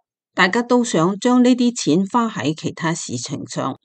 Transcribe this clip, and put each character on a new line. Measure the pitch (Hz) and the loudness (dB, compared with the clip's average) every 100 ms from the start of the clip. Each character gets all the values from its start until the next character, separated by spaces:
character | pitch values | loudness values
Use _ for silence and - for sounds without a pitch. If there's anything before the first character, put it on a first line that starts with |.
| _ _ _ | _ _ _
大 | - - | 0 2
家 | 240 | 2
都 | 240 247 | 2 0
想 | 233 185 175 202 | 2 2 0 0
將 | 240 247 | 2 4
呢 | 247 247 | 4 4
啲 | 240 | 2
錢 | 233 - 165 196 | 0 0 0 2
花 | 240 226 | 0 -2
喺 | 190 135 | -2 -4
其 | 156 156 | -4 -6
他 | - 160 | -4 -4
事 | 165 - 120 | -4 -6 -8
情 | - 127 - | -8 -10 -10
上。 | 151 131 - | -6 -6 -8